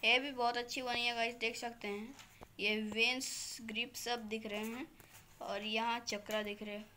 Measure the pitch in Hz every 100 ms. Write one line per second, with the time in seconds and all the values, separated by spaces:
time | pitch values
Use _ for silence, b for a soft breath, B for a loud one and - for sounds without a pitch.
0 | 226 247 277 254 240 240 240 277 254 240
1 | 240 233 233 240 226 240 240 233 208 202
2 | 226 277 B B B - 202 214 214 214
3 | 233 254 262 - - - 226 220 240 -
4 | 233 240 214 220 220 208 214 233 320 -
5 | B B - - - 202 214 220 233 233
6 | 240 208 202 214 208 202 208 208 214